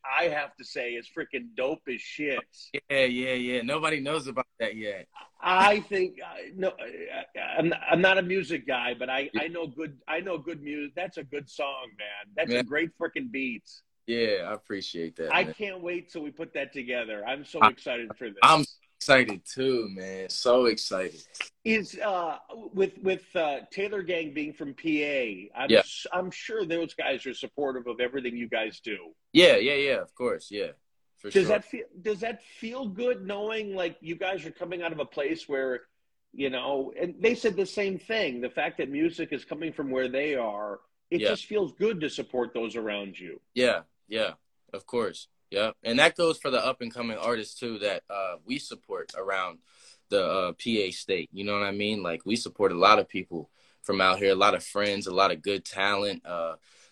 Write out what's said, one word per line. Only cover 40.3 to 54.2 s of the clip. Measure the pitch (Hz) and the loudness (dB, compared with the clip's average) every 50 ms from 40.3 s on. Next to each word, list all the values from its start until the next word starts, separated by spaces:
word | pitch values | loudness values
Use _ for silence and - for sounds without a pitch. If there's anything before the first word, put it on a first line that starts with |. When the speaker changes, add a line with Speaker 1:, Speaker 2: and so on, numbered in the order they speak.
| 143 | 0
Speaker 1:
are, | 123 117 107 104 104 107 104 101 - - _ _ _ _ _ | 0 0 -2 -2 -4 -4 -6 -6 -10 -12 _ _ _ _ _
it | - 107 | 0 2
Speaker 2:
Yeah. | 107 98 | 4 2
Speaker 1:
just | - - - | 2 2 -2
feels | - 214 208 185 135 - | -2 0 0 0 0 0
good | - 202 226 214 165 | 0 0 2 2 0
to | 151 135 | -4 -4
support | - - 123 - - 127 120 117 - | -4 -6 -8 -2 -2 -2 -2 0 -2
those | 117 117 107 101 | -4 -4 -4 -4
around | 117 110 107 104 101 101 98 87 - | -4 -4 -4 -4 -4 -6 -8 -12 -12
you. | 90 85 71 - - _ _ | -14 -14 -14 -16 -18 _ _
Speaker 2:
Yeah, | 123 127 120 101 85 82 _ _ _ _ | 2 4 4 2 0 -4 _ _ _ _
yeah, | - 107 110 107 87 76 - _ _ _ _ _ _ | -6 -2 -2 -2 -2 -4 -8 _ _ _ _ _ _
of | - 98 - | -14 -14 -10
course. | - 123 120 110 92 82 - - - _ _ _ _ | -4 -2 -2 0 -2 -4 -8 -14 -18 _ _ _ _
Yeah. | 95 98 107 110 - - - | 0 0 0 0 -2 -4 -4
And | 113 117 135 | 0 4 6
that | 156 170 - | 6 4 4
goes | - 170 165 156 | 4 2 2 2
for | - - 139 | 0 -2 0
the | 127 113 101 | 0 2 2
up | 131 127 - | 0 -2 -4
and | 123 113 113 | -8 -10 -8
coming | 120 117 113 110 | -8 -6 -6 -4
artists | 92 95 120 120 110 107 - - - | -2 0 0 0 -2 -4 -8 -10 -8
too | 123 117 113 101 | -8 -8 -6 -4
that, | 101 101 95 85 - - | -2 -2 -2 -4 -6 -8
uh, | 101 98 95 92 87 78 78 | -6 -4 -4 -4 -6 -8 _
we | 107 131 143 | -6 -6 -6
support | - - 117 87 _ - 98 90 - - - | -6 -10 -14 -16 _ -8 -8 -6 -6 -8 -8
around | - 98 98 98 95 92 90 82 80 _ _ _ _ - - - _ _ _ | -6 -4 -2 -2 -2 -2 -4 -8 -12 _ _ _ _ -20 -20 -20 _ _ _
the, | 101 98 90 | 2 2 4
uh, | 78 90 95 92 90 82 | 4 2 2 2 0 -2
P | - - 120 113 107 98 | -4 -2 2 2 2 2
A | 92 | 0
state. | 90 - - - 95 87 76 - - | -2 -6 -2 -2 -2 -2 -2 -6 -8
You | 95 101 | -6 -4
know | 104 101 | -2 0
what | 101 101 | 0 0
I | 98 | 0
mean? | 98 101 104 107 107 101 90 | 0 0 0 0 0 0 -2
Like, | 85 82 80 - | -2 -4 -4 -2
we | 95 113 | -2 -2
support | 120 - - - - 101 92 | 0 -2 -6 0 2 2 4
a | 87 | 6
lot | 87 92 104 107 104 | 6 8 8 8 8
of | - - | 6 2
people | - 95 92 - 87 80 73 - _ _ _ _ _ _ | -4 -6 -6 -6 -8 -10 -10 -10 _ _ _ _ _ _
from | - - 101 98 | -4 0 4 6
out | 92 92 92 | 6 6 6
here, | 98 | 6